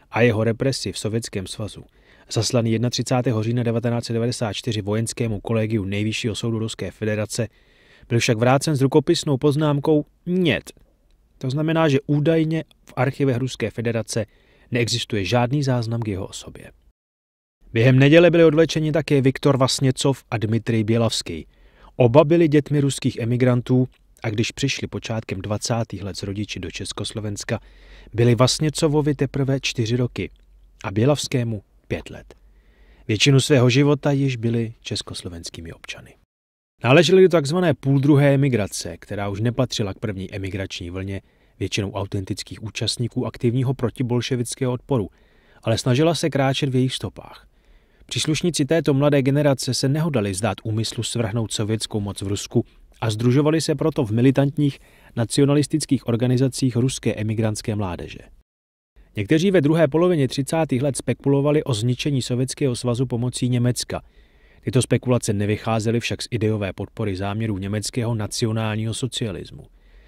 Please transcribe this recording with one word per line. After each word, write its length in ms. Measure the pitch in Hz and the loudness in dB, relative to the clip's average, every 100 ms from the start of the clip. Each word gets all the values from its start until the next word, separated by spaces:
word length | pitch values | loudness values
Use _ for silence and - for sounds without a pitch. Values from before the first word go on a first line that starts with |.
| _ | _
a 100 | 110 | 2
jeho 220 | 120 107 | 2 4
represi 480 | 110 113 131 127 107 | 0 0 -2 -2 -6
v 80 | 90 | -6
Sovětském 480 | 110 110 113 101 92 | -4 -4 -6 -8 -8
svazu 360 | - 104 - - _ _ _ - | -10 -12 -12 -20 _ _ _ -6
zaslaný 400 | - 107 123 113 | -4 0 0 2
jednatřicátého 720 | 110 120 - 120 131 123 113 | 0 0 -2 -2 0 0 0
října 200 | 110 120 | 0 -2
devatenáct 420 | 120 117 120 120 - | 0 -2 -2 -4 -4
set 80 | |
devadesát 400 | 113 117 120 113 | -4 -2 -4 -6
čtyři 280 | 98 - 110 | -6 -4 -4
vojenskému 580 | 98 107 117 - 117 104 | -2 -2 -2 -4 -4 -4
kolegiu 460 | - 113 110 110 95 | -4 -2 0 -2 -2
Nejvyššího 500 | 101 107 107 123 101 | -2 -2 -4 -4 -4
soudu 240 | 120 113 | -4 -4
Ruské 320 | 110 - 95 | -4 -6 -10
federace, 560 | - 107 107 107 - 110 _ _ _ _ _ - | -6 -4 -2 -4 -4 -6 _ _ _ _ _ -2
byl 100 | 117 | 0
však 180 | - 113 | 2 2
vrácen 380 | 120 139 151 147 | 4 4 2 2
s 60 | |
rukopisnou 560 | 135 151 135 170 - 135 | 4 4 4 0 0 0
poznámkou 680 | 151 143 156 143 143 151 147 _ - | 2 2 2 0 2 2 0 _ -4
"Niet". 460 | 180 175 95 - - _ _ _ _ _ _ | 0 2 0 -4 -20 _ _ _ _ _ _
To 120 | 135 | -6
znamená, 400 | 135 156 156 151 | -2 0 2 4
že 100 | 135 - | 2 2
údajně 560 | 147 147 165 160 160 - _ - | 0 2 2 2 -2 -6 _ -12
v 80 | - | -4
archivech 420 | 131 - 139 120 | -2 0 0 0
Ruské 320 | 127 - 110 | -4 -4 -6
federace 560 | - 117 113 107 - 107 _ _ _ - | -4 -4 -4 -4 -6 -6 _ _ _ -6
neexistuje 540 | 123 120 120 - 107 92 | -2 0 -2 -4 -4 0
žádný 380 | 120 120 143 | 0 2 0
záznam 380 | 135 123 113 117 | 0 -2 -2 -4
k 60 | 110 | -4
jeho 200 | 92 104 | -6 -6
osobě. 440 | - - - - - _ _ _ _ _ _ _ _ - | -12 -16 -18 -20 -20 _ _ _ _ _ _ _ _ -6
Během 260 | 113 123 127 | 2 6 8
neděle 320 | 139 160 175 | 8 8 8
byli 120 | 165 | 8
odvlečeni 480 | 165 151 165 165 156 | 6 6 2 2 0
také 300 | 156 147 143 | 0 2 2
Viktor 360 | 131 131 147 135 | 2 2 2 4
Vasněcov 680 | 131 - 135 - 143 131 - | 2 2 0 2 0 -2 -4
a 60 | 117 | -4
Dmitrij 460 | 107 113 - 113 | -2 -2 0 0
Bělavský. 640 | 107 113 113 - - 82 76 _ - _ - - | 2 2 2 -2 -6 -10 -12 _ -20 _ -10 2
Oba 280 | 123 127 | 4 6
byli 240 | 160 170 170 | 6 6 4
dětmi 340 | 147 143 147 | 4 2 0
ruských 360 | 139 - 135 - | 0 0 -4 -2
emigrantů 720 | 113 123 127 123 120 127 127 _ _ _ | -2 2 2 2 2 2 2 _ _ _
a 60 | 113 | -6
když 220 | 107 113 | -2 -2
přišli 360 | - 139 - - | -2 -4 -4 -6
počátkem 540 | 104 - 113 - 95 | -8 -6 -6 -6 -8
dvacátých 600 | 98 104 - 117 113 95 | -4 -4 -2 -4 -4 -8
let 140 | 95 90 | -10 -8
s 60 | |
rodiči 360 | 98 98 107 - | -8 -6 -6 -8
do 120 | 87 | -10
Československa, 880 | - 98 - 101 - 107 101 - 110 - - - - - | -10 -12 -8 -8 -8 -8 -8 -6 -6 -6 -20 -20 -20 -8
byli 220 | 107 117 117 | 2 4 6
Vasněcovovi 800 | 127 - 151 143 160 147 147 143 | 4 2 -2 0 0 2 0 0
teprve 440 | 139 - 135 139 | -2 -2 -2 -2
čtyři 340 | - - 110 123 | -4 -4 -2 0
roky 340 | 123 - 92 - _ _ _ _ | -2 -4 -8 -10 _ _ _ _
a 80 | 110 | -6
Bělavskému 680 | 101 123 143 - 139 117 110 - _ - | 0 2 2 -2 -4 -4 -6 -10 _ -8
pět 220 | - - | -8 -8
let. 260 | - - - _ _ _ _ _ _ - | -18 -20 -20 _ _ _ _ _ _ -4
Většinu 320 | 107 - 135 | 0 4 4
svého 300 | - 147 123 | 6 4 6
života 420 | 123 143 147 147 | 4 4 2 0
již 240 | 139 139 123 | 0 0 -2
byli 380 | 113 117 113 110 | -2 -2 -4 -8
československými 920 | - 101 - 92 92 85 82 - 82 | -10 -8 -8 -10 -12 -12 -14 -14 -16
občany. 420 | 82 - - - _ _ _ _ _ _ _ | -16 -16 -16 -18 _ _ _ _ _ _ _
Náleželi 380 | 117 143 170 185 | 4 6 6 6
do 80 | 185 | 6
takzvané 440 | 165 139 175 180 | 4 0 0 0
půldruhé 600 | 135 135 139 135 143 143 | 0 2 2 4 4 6
emigrace, 640 | 139 139 120 98 - 87 87 | 4 2 0 -2 -6 -10 -12
která 320 | - 101 101 | -10 -8 -6
už 120 | 98 | -2
nepatřila 520 | 113 113 127 - 104 | -2 0 -2 -2 -6
k 60 | 95 | -6
první 340 | 107 95 92 | -8 -8 -8
emigrační 560 | 98 95 95 95 - 87 | -8 -8 -6 -8 -10 -10
vlně, 320 | 90 95 98 - _ _ - | -8 -8 -10 -12 _ _ -10
většinou 320 | 98 - 98 | -6 -4 -4
autentických 720 | 98 101 104 95 101 - - | -6 -6 -6 -6 -8 -10 -12
účastníků 600 | 110 - 113 - 117 - 113 | -12 -8 -6 -4 -4 -4 -8
aktivního 480 | - 120 120 127 | -2 -2 0 -2
protibolševického 1000 | 131 117 - 123 120 117 123 120 - 127 | -2 -4 -4 -2 -2 -2 -4 -4 -4 -4
odporu, 360 | 123 - 135 92 _ _ _ _ _ | -4 -2 -2 -2 _ _ _ _ _
ale 140 | - 113 | -2 -2
snažila 380 | - 123 160 160 | 2 2 2 2
se 140 | 165 | -2
kráčet 400 | 139 135 131 143 | 0 0 0 0
v 60 | 127 | 0
jejich 180 | 127 | 0
stopách. 540 | - 101 - - - _ _ _ _ _ _ - | -2 -10 -12 -18 -20 _ _ _ _ _ _ -8
Příslušníci 600 | - - 151 180 - 135 | -4 -2 0 0 0 2
této 280 | 165 160 | 2 2
mladé 280 | 135 147 143 | 4 4 4
generace 520 | 131 139 147 135 - | 2 2 2 2 -2
se 160 | 120 135 | -2 0
nehodlali 420 | 151 165 135 101 | 0 0 0 -2
vzdát 260 | 92 107 95 | -2 -2 -2
úmyslu 400 | - 110 110 - | -4 -4 -4 -4
svrhnout 480 | 110 117 113 117 110 | -6 -4 -2 -2 -4
sovětskou 480 | - 104 110 - 107 | -4 -2 -2 -4 -6
moc 220 | 101 95 | -6 -6
v 60 | 98 | -6
Rusku 380 | 101 - 123 - _ - - | -6 -2 -2 -2 _ -20 -6
a 80 | 117 | -4
sdružovali 520 | 107 120 127 151 160 | 0 2 4 4 2
se 140 | 151 143 | 0 0
proto 300 | 156 151 120 | 0 0 0
v 60 | |
militantních 680 | 110 127 135 139 139 143 - - _ - - | 2 4 4 2 0 -2 -2 -14 _ -12 -6
nacionalistických 920 | 113 - 139 143 143 160 - 123 - | -4 2 2 2 0 -2 -2 -2 0
organizacích 680 | 117 123 123 135 - 135 120 | 0 2 2 0 0 -2 0
ruské 380 | 131 - - | -2 -2 -4
emigrantské 640 | - 110 110 110 107 - 107 | -4 -2 -2 -2 -2 -4 -4
mládeže. 440 | 98 85 - - - - _ _ _ _ _ _ _ - | -4 -6 -10 -14 -20 -20 _ _ _ _ _ _ _ -6
Někteří 360 | 101 156 190 | 0 2 4
ve 100 | 185 | 4
druhé 260 | 143 165 156 | 4 4 4
polovině 400 | 156 180 175 131 | 4 2 2 0
třicátých 540 | - 135 160 160 127 | -2 -2 0 0 0
let 160 | 143 123 | -2 -4
spekulovali 640 | - 120 - 139 143 151 | -4 -2 2 2 2 2
o 100 | - | 0
zničení 480 | 113 120 123 156 139 | 0 0 0 0 -2
Sovětského 540 | - 123 131 - 143 120 | -2 -2 -2 -2 -2 -2
svazu 300 | 123 117 131 | -2 -2 0
pomocí 440 | 120 123 - 127 | -2 -4 -2 0
Německa. 520 | 123 120 - - 87 - _ - _ _ _ | 2 2 0 -4 -8 -10 _ -20 _ _ _
Tyto 200 | - 117 | -2 0
spekulace 520 | - 123 123 123 - | 2 0 2 0 0
nevycházely 680 | 104 101 107 - 113 110 117 | -2 0 -2 0 -2 0 -2
však 220 | - 104 | -2 -6
z 60 | - | -6
ideové 420 | 117 107 107 98 | -2 0 0 -4
podpory 420 | 90 98 - 110 92 | -6 -10 -6 -6 -4
záměrů 420 | 98 104 113 98 | -4 -4 -4 -4
německého 580 | 98 104 101 - 113 113 | -2 -4 -4 -4 -2 -2
nacionálního 800 | 104 - 117 110 110 107 110 | -4 -4 -2 -2 -2 -2 -4
socialismu. 680 | 110 123 - 117 85 76 - - _ _ - | -4 -6 -4 -6 -8 -12 -16 -20 _ _ -20